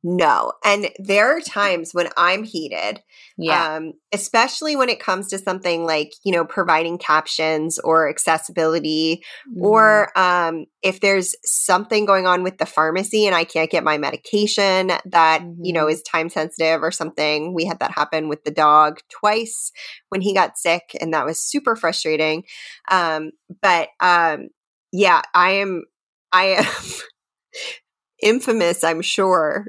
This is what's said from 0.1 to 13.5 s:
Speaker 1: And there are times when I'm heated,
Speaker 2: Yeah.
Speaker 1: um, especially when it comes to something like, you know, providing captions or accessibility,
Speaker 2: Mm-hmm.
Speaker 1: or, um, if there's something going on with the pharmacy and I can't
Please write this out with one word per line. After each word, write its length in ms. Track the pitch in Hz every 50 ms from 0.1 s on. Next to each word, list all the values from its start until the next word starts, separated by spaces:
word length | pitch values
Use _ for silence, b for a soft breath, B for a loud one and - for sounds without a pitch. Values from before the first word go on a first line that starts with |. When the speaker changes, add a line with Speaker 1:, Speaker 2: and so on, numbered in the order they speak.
| 180 180 175 151 123 85 57 58 - _ -
Speaker 1:
And 240 | 214 202 208 202 - - -
there 360 | 190 196 196 202 214 247 302
are 40 | 330
times 520 | 320 - - 208 202 202 185 170 165 - -
when 160 | 175 175 - -
I'm 280 | - 175 175 185 196 220
heated, 560 | 220 - 175 156 143 - 80 85 104 - - _ b b b b b b
Speaker 2:
Yeah. 380 | - 170 160 156 156 170 160 156
Speaker 1:
um, 200 | 160 160 160 - _ _ _ -
especially 640 | 202 202 - - 226 233 262 - - 311 311 294
when 120 | 277 262 247
it 120 | 233 -
comes 260 | - - 185 190 202 190
to 100 | 202 190
something 460 | 190 202 185 190 190 180 170 165 165
like, 280 | 165 160 151 151 151 - - _
you 80 | 196
know, 140 | 180 170 165
providing 520 | 156 - - 180 170 160 160 165 165 170
captions 840 | 175 - - 151 156 156 - - - 160 160 160 156 156 165 160 -
or 280 | - - 160 160 160 147
accessibility, 1160 | 156 - - - 160 160 - - 175 175 160 160 160 170 147 156 156 156 160 160 165 170 B B B B B 277
Speaker 2:
Mm-hmm. 140 | 240 180 -
Speaker 1:
or, 520 | 208 214 220 220 214 214 214 208 - -
um, 500 | 190 185 180 180 180 170 165 165 160 151 _ _ _
if 200 | - 190 185 190
there's 340 | - 196 196 190 180 - - - _
something 600 | - - - - - 185 185 208 - 226 214 208
going 200 | 202 196 190 185
on 200 | 185 180 180 180
with 140 | 185 190 -
the 80 | 165
pharmacy 600 | - - - 156 160 160 185 196 - - 214 208
and 80 | 202 185
I 80 | 170 170
can't 280 | -